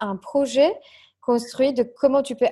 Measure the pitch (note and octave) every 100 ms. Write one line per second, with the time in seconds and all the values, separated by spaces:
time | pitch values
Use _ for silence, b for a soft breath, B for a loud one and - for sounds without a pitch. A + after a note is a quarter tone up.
0 | G3+ F#3+ - C#4 C4+ B3 - - b b
1 | b _ - A#3+ A#3+ - C4+ B3 A#3 -
2 | C#4 C#4 C#4 A#3 A#3+